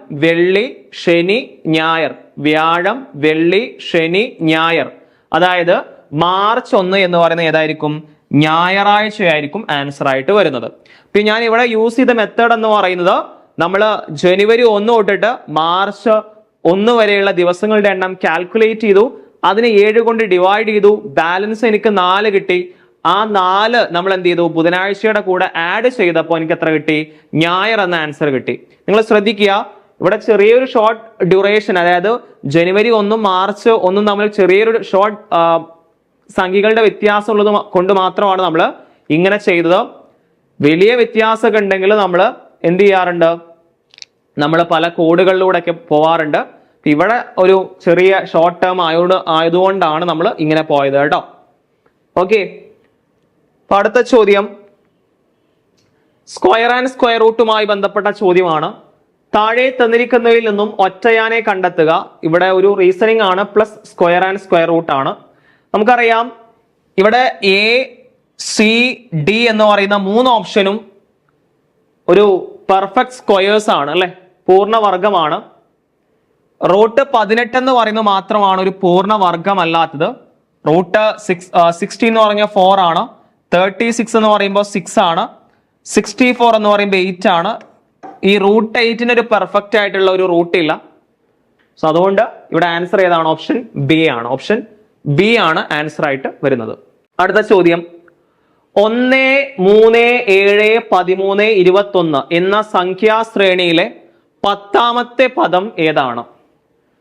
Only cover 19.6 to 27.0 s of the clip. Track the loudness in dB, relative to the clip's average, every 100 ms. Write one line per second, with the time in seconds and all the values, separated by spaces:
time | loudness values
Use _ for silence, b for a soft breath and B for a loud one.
19.6 | 2 4 4 2 0 0 0 0 2 0
20.6 | 0 2 2 2 -2 -4 -2 -2 -6 -4
21.6 | -2 0 0 0 0 0 0 -2 -2 -4
22.6 | -4 B B _ -2 0 0 0 0 0
23.6 | 0 0 0 -2 -2 -2 0 0 0 0
24.6 | 0 0 -4 -4 -2 -2 -2 -2 -2 -4
25.6 | -4 -2 -2 -2 -2 -2 -2 -2 -2 -4
26.6 | -2 -2 -2 -4